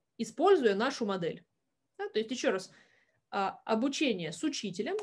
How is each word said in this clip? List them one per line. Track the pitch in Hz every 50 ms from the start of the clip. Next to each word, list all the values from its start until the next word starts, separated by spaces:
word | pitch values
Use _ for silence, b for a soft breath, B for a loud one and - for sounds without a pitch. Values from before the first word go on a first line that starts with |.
| _ _ _
используя | - 226 226 - - 320 392 392 320 247 208 196
нашу | 196 240 277 269 - 233
модель. | 202 190 185 165 156 - 170 - _ _ _ _ _ _ _ _ _ _
Да, | - 403 415
то | - 214
есть, | 220 226
ещё | 254 240 - 254
раз, | 190 190 - - b b b b b b b b b b b -
а, | - 202 190 185 - - -
обучение | - 226 220 254 285 277 - 320 254 202 175 165 156
с | 165 - 311
учителем, | 302 285 - - 196 180 - 226 320 392 427